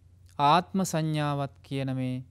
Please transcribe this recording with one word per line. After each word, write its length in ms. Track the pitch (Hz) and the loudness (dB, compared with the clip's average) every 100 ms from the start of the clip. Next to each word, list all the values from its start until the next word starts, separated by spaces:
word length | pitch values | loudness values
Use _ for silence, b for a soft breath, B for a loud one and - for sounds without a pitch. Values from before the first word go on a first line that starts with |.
| _ _ - - | _ _ -12 2
ආත්ම 440 | 143 170 180 196 | 4 4 2 -4
සංඥාවත් 720 | 185 160 156 151 147 143 139 - | -2 -2 -2 -2 -2 -2 -6 -10
කියන 300 | - 135 135 | -8 -6 -4
මේ 320 | 131 127 127 131 | -4 -4 -6 -10